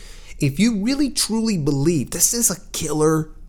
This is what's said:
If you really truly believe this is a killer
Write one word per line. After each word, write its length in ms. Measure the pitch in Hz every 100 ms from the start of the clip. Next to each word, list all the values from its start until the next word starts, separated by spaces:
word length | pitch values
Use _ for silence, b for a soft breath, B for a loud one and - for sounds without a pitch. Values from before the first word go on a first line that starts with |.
| B B B B
If 200 | 143 139
you 240 | 220 220
really 280 | 208 277 285
truly 480 | - - 220 226 190
believe 520 | 143 139 143 170 113
this 220 | 147 -
is 180 | - 226
a 100 | 190 -
killer 580 | - - 151 156 160 156 -